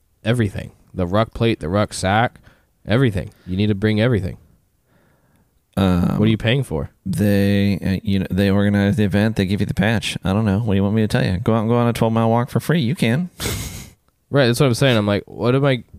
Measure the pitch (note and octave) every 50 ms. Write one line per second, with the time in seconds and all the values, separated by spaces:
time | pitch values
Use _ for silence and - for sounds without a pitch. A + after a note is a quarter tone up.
0 | _ _ _ _ - - - B2 A2+ G2 - - - - - _ _ _ - F2+
1 | F2+ F2 F#2 G#2+ A2+ - - - A#2 A#2 G#2+ - - D#2 F#2 G#2 G#2 - - -
2 | - F#2 G2+ A2 A#2+ - - - - - - _ _ _ _ _ - - G#2 B2+
3 | C#3 A#2+ G2 F#2 B1+ G#2 - - _ F2+ F2+ F#2+ G#2 G#2 G#2+ F#2+ G#2 G#2+ G#2+ G#2+
4 | A2 B2+ B2 F#2+ F2+ - - - - _ _ _ _ _ _ _ _ _ _ _
5 | _ _ _ _ _ _ _ _ _ _ _ _ _ _ _ G2 G2 F#2 F2+ F2
6 | F2+ - F#2+ G2 G#2+ A2 A2 G#2+ - A2+ A#2+ C#3+ B2+ - - C#2+ - - - _
7 | _ - - D#2+ G#2 G#2 G2+ G2 G2 G2+ G2+ G2+ G2 G2+ G2+ - - F#2 F#2+ F#2
8 | - G2+ G2 F#2+ F#2+ - F#2 F#2 G2+ G2 F#2+ G2+ G2+ G#2 G2+ G2+ G2+ G2+ G2+ G#2+
9 | G#2+ F#2+ F#2 G2+ G#2+ A2+ A2 - G2 F2+ G#2 G2 A2 - - - - A2 A#2 G#2
10 | - - - - - - F#2+ G#2+ A2+ G#2 F#2+ G2+ A#2+ A2 G2 G2 G2 G2+ G#2 A2+
11 | G#2+ G#2 - - C3+ A2+ F#2 F2+ A#2 - A2 A2+ G#2 A2 A#2+ A#2+ A#2+ A#2+ A2+ -
12 | A#2+ A2+ A2+ A2+ A2+ A2+ A2+ A#2 A#2+ - - - - - D#3 F3 C#3 A2 D#3 -
13 | - A2+ A2+ D3 F3+ F3 - - - - - - - - - - - - - _
14 | _ _ _ _ _ _ A#2+ C#3+ C3+ A#2 A#2+ - D3+ C3 A#2 - C#3 C3+ A#2+ G#2+
15 | G#2 G#2 G2+ G2 - - G1+ - - A#2+ B2+ C3+ C#3 C#3+ C3 A#2 - - -